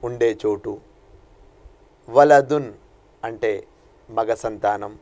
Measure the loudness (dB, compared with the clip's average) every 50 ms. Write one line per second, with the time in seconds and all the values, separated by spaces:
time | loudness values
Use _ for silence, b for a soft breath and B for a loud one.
0 | -8 -8 -2 0 0 0 0 0 -2 -2 -2 -2 -4 -10 -12 -12 -14 _ _ _
1 | _ _ -20 -20 -20 _ -20 _ -20 -20 _ -20 _ -20 -20 _ _ _ _ _
2 | _ 0 4 6 8 8 8 6 6 2 -2 -2 -2 -6 -14 -18 -20 _ _ _
3 | _ _ _ _ -10 -10 -8 -4 -4 -4 -4 -4 -8 -16 _ _ _ -20 _ _
4 | _ -8 -6 -4 -2 -2 -2 -4 -4 -8 -8 -2 -2 -2 -2 -2 -6 -10 -14 -18